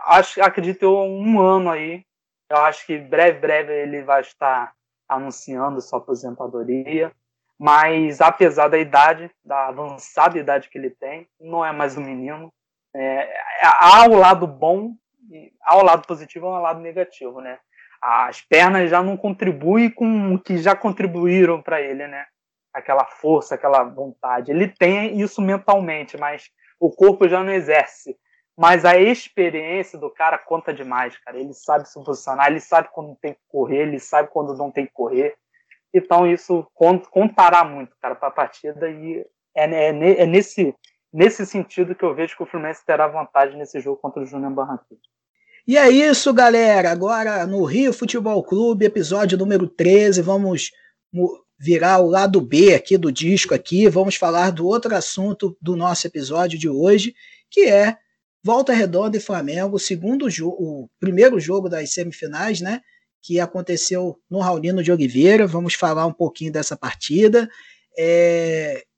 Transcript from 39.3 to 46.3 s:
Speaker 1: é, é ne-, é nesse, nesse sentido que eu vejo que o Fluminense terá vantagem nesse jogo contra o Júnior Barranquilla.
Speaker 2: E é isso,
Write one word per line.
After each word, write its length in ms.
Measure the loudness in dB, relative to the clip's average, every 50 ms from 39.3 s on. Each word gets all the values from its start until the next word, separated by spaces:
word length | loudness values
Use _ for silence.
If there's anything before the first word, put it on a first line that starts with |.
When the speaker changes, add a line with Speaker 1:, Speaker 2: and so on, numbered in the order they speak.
| _ _ _ _ -4
Speaker 1:
é, 80 | -2 -2
é 300 | -2 0 0 0 0 0
ne-, 220 | 2 2 4 4
é 80 | 4 4
nesse, 500 | 4 4 2 2 0 -2 -2 -2 -2 -2 _ _ _ _ _ _ _
nesse 340 | 0 2 2 2 2 0 -8
sentido 500 | -8 -6 -8 -8 -6 -4 -4 -4 -4 -4
que 80 | -4 -4
eu 100 | -4 -4
vejo 220 | -4 -6 -8 -8
que 80 | -10 -12
o 20 |
Fluminense 400 | -10 -10 -10 -10 -10 -12 -8 _
terá 220 | -2 0 0 0
vantagem 500 | -2 -2 -6 -8 -2 0 0 0 0 -2
nesse 220 | -8 -14 -12 -12 -10
jogo 160 | -8 -8 -8 -8
contra 200 | -8 -12 -10 -10
o 40 | -12
Júnior 260 | -12 -10 -8 -8 -6
Barranquilla. 480 | -6 -6 -6 -8 -8 -12 _ _ -20 _ _ _ _ _ _ _ _ _ _ _ _ _ _
Speaker 2:
E 120 | 0 2
é 120 | 4 6 6
isso, 440 | 6 6 6 4 2 2 2 0